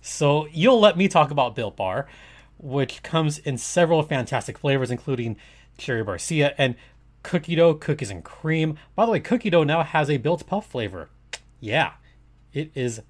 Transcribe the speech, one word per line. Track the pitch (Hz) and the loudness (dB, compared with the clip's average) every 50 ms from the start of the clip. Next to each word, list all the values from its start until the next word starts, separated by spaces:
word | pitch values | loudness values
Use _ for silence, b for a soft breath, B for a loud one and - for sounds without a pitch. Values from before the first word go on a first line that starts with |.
So | _ - - - 151 147 143 151 156 151 | _ -12 -4 0 2 2 2 2 0 -4
you'll | 156 160 165 247 262 233 | -4 2 4 4 6 8
let | 208 208 170 | 6 6 6
me | 170 196 | 4 0
talk | 190 - 175 151 135 | 4 4 4 4 4
about | 151 143 131 120 107 | 2 0 0 0 0
Built | - 117 101 - | -4 -6 -6 -4
Bar, | - 101 95 92 123 139 B B B B B B B B B B | -4 -4 -2 -2 -4 -6 B B B B B B B B B B
which | _ - 139 127 139 135 123 - - | _ -14 -6 -2 -2 -2 -2 -4 -16
comes | - - - 160 160 151 147 - | -12 -4 -2 0 0 0 -2 -4
in | - 151 135 | -6 -6 -6
several | 120 - - - 175 175 160 170 156 151 | -6 -8 -4 2 2 2 4 4 2 2
fantastic | 151 156 131 120 - 139 123 - - 113 | 0 -2 -4 -2 -2 -4 -4 -4 -6 -14
flavors, | - - 143 139 135 131 120 | -6 -2 0 0 0 0 -2
including | 123 120 - - 135 120 117 113 107 b b b b b b b b | -4 -6 -4 -4 -4 -4 -4 -6 -6 b b b b b b b b
cherry | - - - 127 113 110 | -14 -6 -4 -4 -2 -2
barcia | 101 92 85 - - 165 151 143 139 - | -4 -6 -6 -6 -4 0 2 2 0 2
and | - 139 131 117 b b b b b _ - _ _ _ | 0 -2 -2 -2 b b b b b _ -20 _ _ _
cookie | - - 175 156 - 170 | -4 -4 -4 -2 -2 2
dough, | 160 170 170 156 | 4 4 4 4
cookies | 156 - - 147 151 131 101 | 2 -2 -4 -4 -4 -4 -8
and | 101 85 - | -8 -12 -12
cream. | - - - - 156 160 160 156 156 156 B B B - | -16 -20 -8 -4 -2 0 0 0 -2 -2 B B B 0
By | - 220 | 0 2
the | 233 220 | 2 2
way, | - | -2
cookie | - - 233 247 - 208 | 0 0 -2 0 0 4
dough | 170 170 156 | 4 4 4
now | 143 156 170 156 | 4 2 0 0
has | 147 - 160 151 139 | 2 2 0 2 2
a | 151 | 0
Built | 135 113 147 175 165 - | 0 0 -2 -2 -2 -2
Puff | - 185 202 - | -6 -6 -6 -6
flavor. | - - 127 113 98 92 87 78 - _ _ _ _ - - _ _ _ _ | -6 -8 -6 -6 -6 -8 -10 -14 -14 _ _ _ _ -18 -18 _ _ _ _
Yeah, | - 104 110 156 143 - - - b b b b _ _ _ _ _ _ | -8 -2 0 0 0 -2 -4 -14 b b b b _ _ _ _ _ _
it | - 139 156 156 _ | -10 -8 -8 -8 _
is | 139 127 123 113 110 - | -6 -4 -4 -6 -8 -16